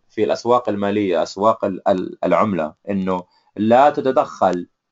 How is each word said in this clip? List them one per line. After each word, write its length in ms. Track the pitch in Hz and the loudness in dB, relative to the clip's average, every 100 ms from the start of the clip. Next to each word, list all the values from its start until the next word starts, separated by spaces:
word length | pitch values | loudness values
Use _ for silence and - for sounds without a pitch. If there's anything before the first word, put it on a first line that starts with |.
| _ | _
في 140 | - | -4
الأسواق 460 | 104 82 117 123 - | -2 0 0 0 0
المالية، 540 | 101 101 104 101 82 | -4 -2 -2 0 0
أسواق 420 | 85 - 98 95 98 | -2 0 0 0 -2
ال-، 220 | 92 - | -2 0
ال-، 300 | 92 - - | 0 -2 -6
العملة، 500 | 87 85 107 87 78 - - | 0 2 2 0 -4 -8 -8
أنه 340 | 98 95 90 - _ _ - | -4 -2 -4 -6 _ _ -4
لا 340 | 107 120 147 | 2 6 4
تتدخل 800 | 139 131 139 139 - 98 90 90 _ _ | 2 0 0 -2 0 0 0 -6 _ _